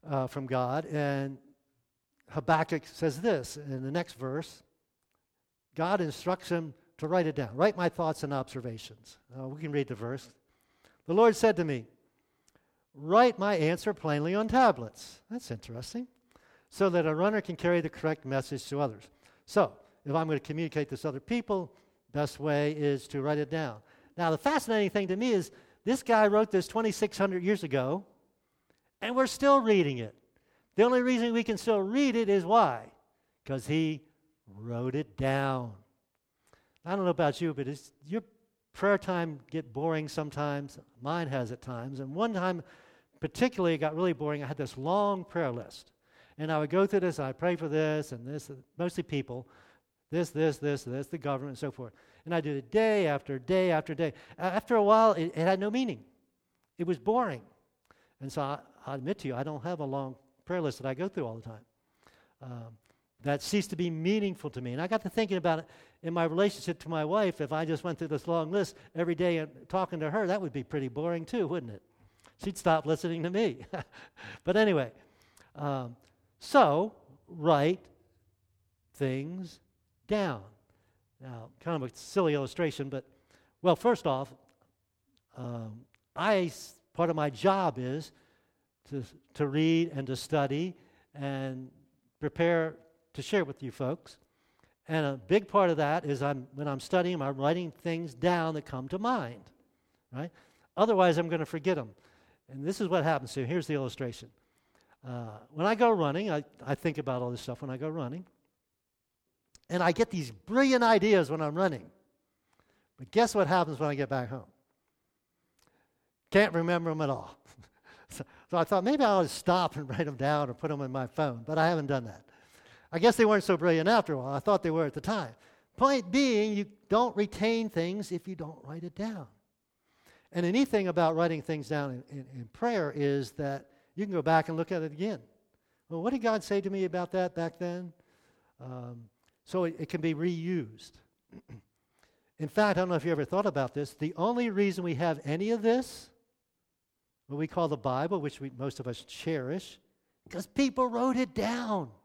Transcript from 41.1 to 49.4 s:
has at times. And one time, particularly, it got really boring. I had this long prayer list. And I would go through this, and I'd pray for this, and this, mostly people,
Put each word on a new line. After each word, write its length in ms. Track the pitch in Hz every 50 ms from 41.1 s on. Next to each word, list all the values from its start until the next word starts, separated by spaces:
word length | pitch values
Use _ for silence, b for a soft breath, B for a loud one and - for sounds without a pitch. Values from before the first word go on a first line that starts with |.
| 160 175 170 143
has 240 | 135 135 123 107 123
at 100 | 123 -
times. 380 | - 127 117 117 135 139 131
And 140 | 139 131 139
one 180 | 170 220 233 220
time, 300 | 185 180 185 180 170 - b b b b b b b b b b _
particularly, 540 | - 156 - - 247 254 - - 185 170 165
it 40 | 151
got 160 | 151 156 156
really 180 | 160 180 185 165
boring. 300 | 123 151 147 147 147 143
I 40 |
had 100 | 131 139
this 200 | 131 143 123 -
long 480 | 131 135 156 180 202 208 202 202 190 175
prayer 260 | - - 175 160 135
list. 420 | 120 120 113 - - - - _ _ _ b b b b b b b -
And 120 | 151 156
I 80 | 160 151
would 120 | 151 147
go 160 | 165 185 196
through 140 | 202 - 196
this, 180 | 180 180 156 -
and 80 | 143
I'd 120 | 131 131 -
pray 160 | - 175 175
for 140 | 170 165 156
this, 440 | 143 156 156 156 151 151 147 - 135
and 140 | 117 117
this, 240 | 127 147 151 127 - 143 131 135 _ _ -
mostly 240 | 170 180 - - 165
people, 440 | - 156 143 131 - 123 123